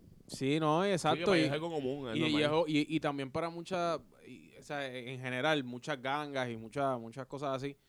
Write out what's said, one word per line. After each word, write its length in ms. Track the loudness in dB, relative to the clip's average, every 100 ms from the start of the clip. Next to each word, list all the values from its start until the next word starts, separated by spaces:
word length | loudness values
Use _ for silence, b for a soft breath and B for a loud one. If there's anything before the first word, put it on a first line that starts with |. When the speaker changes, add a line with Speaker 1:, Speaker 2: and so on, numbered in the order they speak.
| -20 -20 -14
Speaker 1:
Sí, 320 | -2 2 4
no, 240 | 4 4
Speaker 2:
Sí, 60 | 4
que 40 |
Speaker 1:
exacto, 320 | 2 2 2 4
Speaker 2:
para 100 | 4
Speaker 1:
y, 40 |
Speaker 2:
ellos 80 | 4
es 40 |
algo 160 | 2 -2
común, 380 | -2 -2 -2 -2
es 80 | 0
Speaker 1:
y, 20 |
y 40 |
Speaker 2:
normal. 200 | 2 4
Speaker 1:
es 60 | 4
o-, 140 | 4 4
y, 300 | 2 2 0
y 40 |
también 300 | 0 -2 -4
para 200 | -4 -4
muchas, 500 | -6 -4 -2 0 0 -4 -20 -18
y, 300 | -18 -18 -18
o 40 |
sea, 240 | -10 -6 -6
en 260 | -8 -8 -6
general, 420 | -4 0 2 2
muchas 360 | 0 -6 -6 -6
gangas 480 | -2 -2 -2 -2 -2
y 60 | -4
muchas, 420 | -6 -2 0 0
muchas 280 | -4 -12 -10
cosas 300 | -6 -4 -4
así, 200 | -4 -10